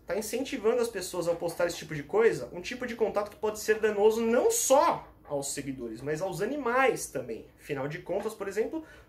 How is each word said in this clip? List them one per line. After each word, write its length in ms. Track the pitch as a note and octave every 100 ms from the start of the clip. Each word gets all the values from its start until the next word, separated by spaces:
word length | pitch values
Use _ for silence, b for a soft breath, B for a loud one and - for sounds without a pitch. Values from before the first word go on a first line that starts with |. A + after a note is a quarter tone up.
| -
tá 120 | F#3
incentivando 640 | G#3+ A#3+ C4+ C4 G#3 B3
as 80 | A3+
pessoas 400 | F#3+ F3 F3+ E3+
a 40 |
postar 340 | E3+ F3 E3 F3
esse 100 | E3+
tipo 180 | D#3 D3+
de 80 |
coisa, 460 | C#3+ G3+ A3+ E3 A#2+
um 80 | F3
tipo 260 | - - B3+
de 100 | A#3
contato 340 | G#3 G3 G3+
que 80 | -
pode 220 | G#3+ G#3+
ser 200 | - G#3+
danoso 420 | G#3+ G3+ G#3+ A3+
não 300 | A3+ A#3+ G#4+
só 560 | - - C#4 E4+ - - - -
aos 260 | C#3+ C#3
seguidores, 480 | - C#3 B2+ A#2 A2+
mas 200 | C#3 D#3
aos 200 | F#3+ E3
animais 680 | F3 D4 A#3+ B3+ C4 D#3+ -
também. 400 | C3 A#2 G#2+ - _
Afinal 280 | - C#3 C#3
de 120 | E3+
contas, 340 | - F#3+ G#3+
por 140 | G#3+ G3
exemplo, 360 | F#3+ C4 D#4+ B B